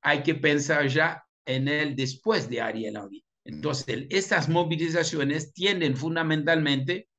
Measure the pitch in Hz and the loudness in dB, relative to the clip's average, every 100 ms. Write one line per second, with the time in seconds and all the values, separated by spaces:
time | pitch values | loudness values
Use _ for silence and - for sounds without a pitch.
0 | 139 147 139 151 151 147 143 151 143 131 | 2 2 2 2 2 2 2 2 4 2
1 | 160 175 _ _ - 131 135 151 151 131 | 2 -2 _ _ -4 -2 0 0 0 -2
2 | 131 131 220 214 123 117 113 110 110 107 | -4 -2 0 0 0 -4 -4 -4 -6 -8
3 | 98 101 _ _ - 151 151 131 - 113 | -12 -16 _ _ -14 -8 -4 -4 -4 -6
4 | - 190 190 190 156 170 170 160 165 165 | -2 -4 0 0 2 2 2 0 0 0
5 | 160 160 139 151 160 - 190 190 156 131 | 0 0 0 0 -4 -2 0 2 0 0
6 | 156 165 160 156 151 165 151 139 131 185 | -2 0 0 0 2 2 2 0 0 -4
7 | - | -6